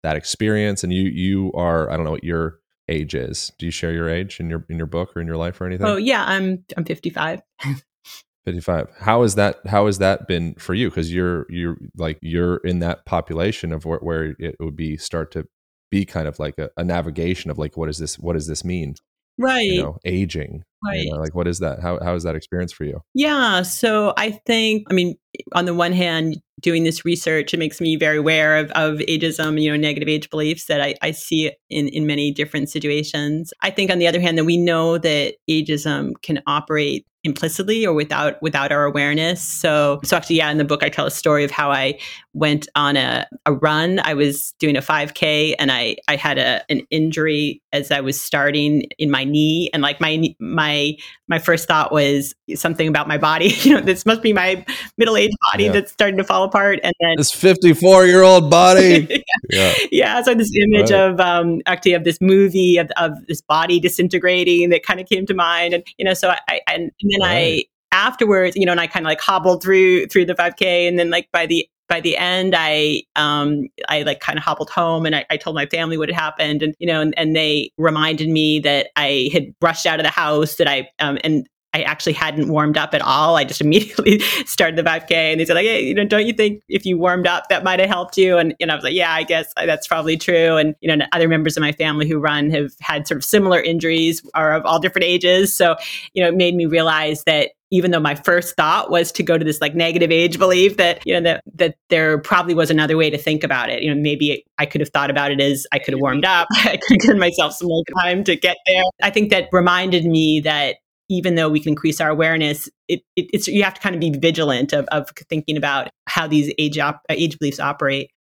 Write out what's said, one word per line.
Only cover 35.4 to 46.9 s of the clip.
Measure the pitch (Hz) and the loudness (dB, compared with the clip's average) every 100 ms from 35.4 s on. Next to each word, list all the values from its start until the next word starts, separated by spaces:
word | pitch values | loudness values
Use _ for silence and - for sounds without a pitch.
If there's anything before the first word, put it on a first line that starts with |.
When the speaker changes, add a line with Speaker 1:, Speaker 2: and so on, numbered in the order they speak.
| - | -2
Speaker 2:
ageism | 160 151 151 151 143 143 123 | -2 0 -4 -2 -4 -4 -8
can | - 147 - | -6 -6 -2
operate | 147 - 151 143 139 _ _ | -4 -2 -2 -2 -4 _ _
implicitly | 156 139 165 165 190 226 208 | -6 -4 -6 -4 -2 0 0
or | |
without, | 151 151 147 147 - | 0 -2 -2 -2 -4
without | 156 143 143 | -4 -2 0
our | 147 147 | 2 0
awareness. | 147 143 151 160 175 | 0 0 0 -2 -4
So, | - - 170 151 147 143 | -8 -2 0 2 2 0
so | - 175 | -2 -4
actually, | - 165 | 0 0
yeah, | 151 | 0
in | 151 | 0
the | |
book, | 147 147 | 0 0
I | 147 | -2
tell | 143 143 | -2 -6
a | |
story | - 160 147 | -2 0 0
of | 143 | 0
how | - 143 | -2 -2
I | 139 135 143 - - _ | 0 -2 -4 -12 -18 _
went | 147 151 147 - 147 | -2 0 0 -2 -2
on | 143 139 | 0 0
a, | 127 120 - - - | 0 -4 -6 -6 -4
a | |
run. | 139 156 151 170 190 | 0 0 2 0 0
I | 156 | -2
was | 143 147 139 - - | 0 0 -2 -10 -2
doing | 156 139 | 0 0
a | |
five | - 156 147 | 0 -2 -2
K | - 156 151 156 - | -2 0 2 0 0
and | 139 | 0
I, | 127 117 - - | 0 -2 -4 -4
I | 143 | -2
had | 151 135 | 0 0
a, | 123 123 - | 0 -2 -2
an | 147 | -6
injury | - | -2